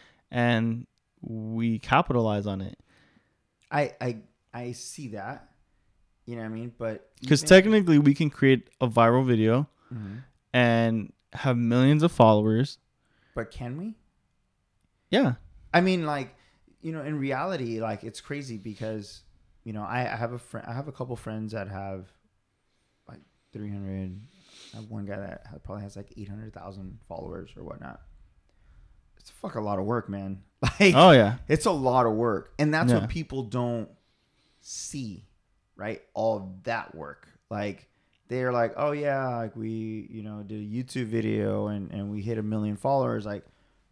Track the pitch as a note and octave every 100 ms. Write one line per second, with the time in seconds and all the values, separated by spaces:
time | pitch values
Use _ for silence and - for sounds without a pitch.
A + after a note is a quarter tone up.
0 | _ _ _ B2 A#2+ A#2 A#2 A2+ - _
1 | _ _ - A2 A2 A2+ A#2 A2 - C#3
2 | - B2 A2 G#2 G2+ F#2+ G2 - _ _
3 | _ _ _ _ _ _ - D3 C#3+ -
4 | B2 A2+ - _ _ A#2+ A#2+ B2 - -
5 | B2+ G#2 G2+ C#3+ - _ _ _ _ _
6 | _ _ - A#2 A2 A2 A#2+ - A2+ A2
7 | - _ B2+ D3 - F#3 G3 G#3+ F3+ D3
8 | D3 C#3 D#3 - C3+ C3 - - B2 A#2
9 | A2+ B2 C3 A2+ A2 B2 D3 _ - A#2+
10 | G2+ G#2+ - _ _ B2 A#2+ A#2 A2+ A2+
11 | - _ _ - C#3 A#2+ A#2 B2 C3 D3+
12 | E3 - A2+ G#2+ A2 A2 C#3 - _ _
13 | _ _ _ - A2+ - B2 C#3+ G#3 A3
14 | _ _ _ _ _ _ _ _ _ _
15 | _ G#3 G#3+ B2 - - - E3 F#3 F#3
16 | D3+ D3 A#2+ - _ _ _ _ D#3+ D#3+
17 | C#3+ D3+ C3+ C3 F3 E3+ A#2+ A2+ A2 G2+
18 | A2 - - C#3+ C3+ A2 G#2 G2 A2 A2
19 | G2 - _ _ _ _ A2+ G#2+ G2+ A#2+
20 | B2 - A#2 B2 - A2 - A#2 D3 -
21 | B2 A#2 - A2 A2 A2 G2 G2 G2 F#2+
22 | F2+ _ _ _ _ _ _ _ _ _
23 | - A#2 _ _ _ G#2+ G#2 G2+ F#2+ F#2+
24 | F#2 F#2 A#2+ _ _ - - A2+ G#2+ A2
25 | G2+ G2 G2 - - D2 - G2+ G2+ G2
26 | G2+ - G2+ G2+ A2 F#2+ F2+ G2 F#2 G#2+
27 | - E2+ F2 F2 E2 - D2+ - C2+ -
28 | - - - _ _ _ _ - - _
29 | _ _ - - - A#2 G#2 G2 G2+ A#2+
30 | G2 G2 G2 F#2+ - _ - - G3 D3+
31 | F3+ C3+ G#2 B2 - D#3 G3 D#3 B2+ B2+
32 | A#2+ A2 A#2 G2+ - - D3+ D#3 B2+ A#2
33 | G#2 E3 D#3 C3+ A#2 B2 B2 A#2 G#2+ -
34 | _ _ _ _ _ _ - - - C#3+
35 | A#2 F2+ - _ _ _ _ - G#2 -
36 | - - A2 G#2 F#2+ F#2+ A#2 A2+ - D#2+
37 | D2 C#2+ - _ - G#2 G#2 F#2+ _ _
38 | _ _ - B2 B2+ A#2+ A#2 - D3 D3
39 | C#3+ C#3 C3 A#2+ A2 A2+ A2 A2 A2 A2
40 | - A2+ G#2+ G#2 G2+ G#2+ G#2 A#2 B2+ C3+
41 | A2+ A2+ A2 G#2+ G#2 G#2 G#2 G#2 F#2+ G2+
42 | G2+ G#2 G#2 A2 G#2+ G#2+ G#2+ G#2 C3+ C#3
43 | B2 A2+ G#2 G2+ - _ _ _ _